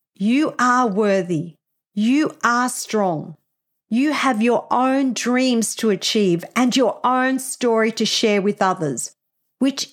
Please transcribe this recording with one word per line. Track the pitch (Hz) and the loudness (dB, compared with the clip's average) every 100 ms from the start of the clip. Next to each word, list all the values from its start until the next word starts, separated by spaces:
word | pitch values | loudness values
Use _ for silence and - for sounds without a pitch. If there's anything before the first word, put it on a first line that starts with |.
| _ | _
you | - 202 269 302 - | -4 0 2 0 0
are | 247 247 240 | 0 2 2
worthy. | 190 208 196 180 160 175 - _ _ _ 202 | 0 2 0 0 -4 -6 -12 _ _ _ -2
You | 220 285 302 - | 2 2 0 -2
are | 233 240 247 | 0 0 -2
strong. | - - 214 190 151 170 151 _ _ _ _ - | -6 -4 -2 0 -2 -6 -16 _ _ _ _ -4
You | 226 294 | 0 0
have | 269 269 214 | 0 0 2
your | 240 226 - | 2 0 0
own | 240 262 269 269 | 0 0 0 0
dreams | 208 233 247 262 233 214 - | -2 -2 0 2 0 -2 -2
to | 220 | -2
achieve | 190 - 220 196 170 - 233 | 0 0 0 2 0 -2 0
and | 247 262 | 2 2
your | 220 - | 0 0
own | 247 254 262 262 | 0 0 0 -2
story | - - 240 226 226 | -6 -4 0 2 0
to | 226 214 | 0 -2
share | - 226 202 | 0 2 2
with | 202 202 | 0 0
others, | 190 - 151 117 - _ _ _ _ - | 0 0 -4 -6 -10 _ _ _ _ -2
which | 269 269 - | -2 -2 -6